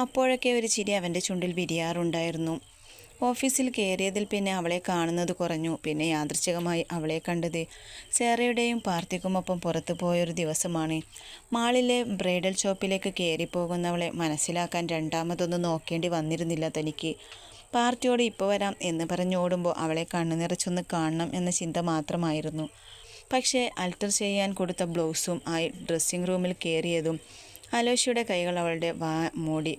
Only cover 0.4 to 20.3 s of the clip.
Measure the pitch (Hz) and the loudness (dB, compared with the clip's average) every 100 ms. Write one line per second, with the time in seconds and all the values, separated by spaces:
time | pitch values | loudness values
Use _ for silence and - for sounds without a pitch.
0.4 | 254 240 226 - 202 202 175 175 - 185 | 2 2 2 0 2 0 0 0 0 -2
1.4 | 180 175 170 165 165 170 170 165 165 165 | -2 0 0 0 0 0 0 0 -2 -2
2.4 | 165 165 - - - - - - 247 247 | -2 -4 -8 -20 -20 -20 -20 -2 -2 0
3.4 | 262 - 254 233 196 185 196 190 202 208 | 0 2 0 0 0 2 0 0 -2 0
4.4 | 196 190 170 175 180 175 165 170 175 175 | 0 0 0 0 0 0 2 2 0 0
5.4 | 170 165 160 160 156 151 160 156 147 143 | -2 0 -2 -2 -2 -2 0 0 0 0
6.4 | - 170 175 170 175 170 156 160 - 175 | 0 0 0 0 0 -2 -2 -2 -2 -2
7.4 | 165 165 165 - - - - - 240 233 | 0 -2 -4 -8 -18 -18 -6 0 2 4
8.4 | 240 233 240 233 214 175 175 180 185 185 | 2 2 2 0 0 -2 -2 -4 0 0
9.4 | 180 180 170 165 156 170 175 175 170 170 | 0 -2 0 -2 -2 -2 2 2 2 0
10.4 | 160 156 180 165 160 160 - - - - | -2 -2 -2 0 0 -2 -4 -12 -18 -20
11.4 | - 233 233 247 247 247 233 190 185 180 | -4 0 4 4 4 2 0 0 0 2
12.4 | 185 190 202 190 196 190 196 190 175 160 | 2 0 0 0 0 0 -2 0 0 0
13.4 | 170 180 170 175 175 175 170 170 165 151 | 0 -2 0 0 0 0 -2 0 0 0
14.4 | - 170 175 175 170 165 156 165 165 175 | 0 0 0 0 0 -2 0 -2 -2 0
15.4 | 175 175 175 160 - 165 175 165 156 160 | 0 0 0 0 -2 -2 0 0 0 0
16.4 | 165 165 156 160 156 151 160 156 - - | 0 0 0 -2 -4 -4 -4 -6 -10 -20
17.4 | - - - 240 240 240 254 240 240 - | -20 -20 -2 2 2 2 2 4 2 2
18.4 | 196 202 202 - 180 165 165 175 180 185 | 0 2 0 -2 -2 0 0 0 2 2
19.4 | 175 180 175 - 165 160 170 175 165 | 2 2 0 0 0 0 0 0 0